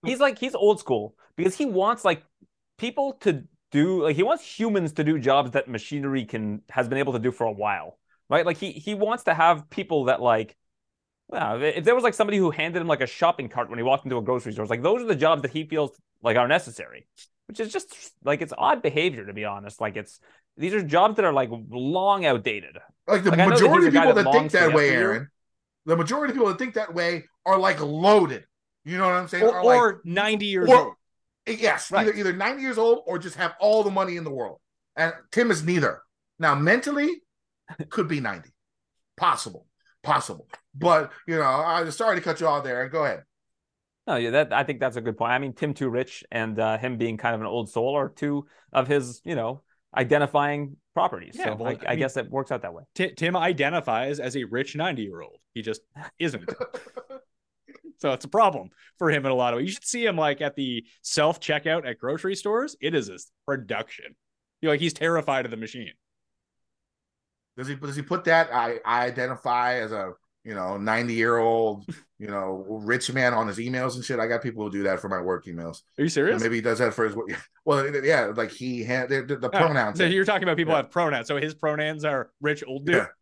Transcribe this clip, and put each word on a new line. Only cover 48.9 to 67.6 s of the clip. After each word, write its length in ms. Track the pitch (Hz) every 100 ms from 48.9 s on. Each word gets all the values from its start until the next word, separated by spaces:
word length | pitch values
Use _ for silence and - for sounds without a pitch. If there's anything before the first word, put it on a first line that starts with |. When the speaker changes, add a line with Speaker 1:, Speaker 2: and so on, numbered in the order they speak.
| 143 123 123
Speaker 1:
you 100 | -
know, 280 | 160 113 135 _ _ _
identifying 840 | - 127 147 143 147 143 147 143 143 _
properties. 400 | - 180 98 87 -
Speaker 3:
Yeah, 100 | 359
Speaker 1:
So 100 | 107
Speaker 3:
well, 120 | 113
Speaker 1:
I, 40 |
Speaker 3:
I 60 | 131 -
Speaker 1:
I 40 |
Speaker 3:
mean, 80 | -
Speaker 1:
guess 180 | 135 135
it 140 | 117
works 220 | 131 131
out 100 | 127
that 100 | 95
way. 120 | 85 -
Speaker 3:
Ti-, 200 | - 180 -
Tim 200 | 165 180
identifies 840 | 170 170 143 170 143 113 131 147
as 160 | 127 131
a 80 |
rich 320 | 120 120 139 147
ninety-year-old. 640 | 170 139 104 85 80 - _
He 80 | -
just 220 | 110 110 _ 143 151 _
isn't. 300 | 165 127 90 -
Speaker 2:
<laughs> 60 | 254 - - - - 523 _ _ _ _ _ - 320 -
Speaker 3:
So 120 | 151
it's 120 | 127
a 40 | 139
problem 420 | 208 220 147 95 _ _ _
for 120 | 170
him 160 | 147 135
in 60 |
a 20 |
lot 180 | 127 123
of 40 | 120
ways. 80 | 165
You 60 |
should 120 | 196
see 220 | - 240 233
him, 100 | 175
like, 240 | 151 143
at 140 | 151
the 300 | - 135 120 113 _
self-checkout 800 | - - 151 165 - 151 156 160
at 140 | 131 117
grocery 380 | 123 160 190 190
stores. 400 | 208 220 285 -
It 140 | 147
is 140 | 160 104
a 80 | 92 - _
production. 720 | - 139 104 107 113 - - _ _ _ _ _
You 80 | 160
know, 40 |
like, 60 | 147
he's 120 | 165
terrified 540 | 147 165 165 151 135 123
of 40 |
the 60 | 113
machine. 340 | 110 127 107 - _ _ _ _ _ _ _ _ _ _ _ _ _ _ _
Speaker 2:
Does 100 | -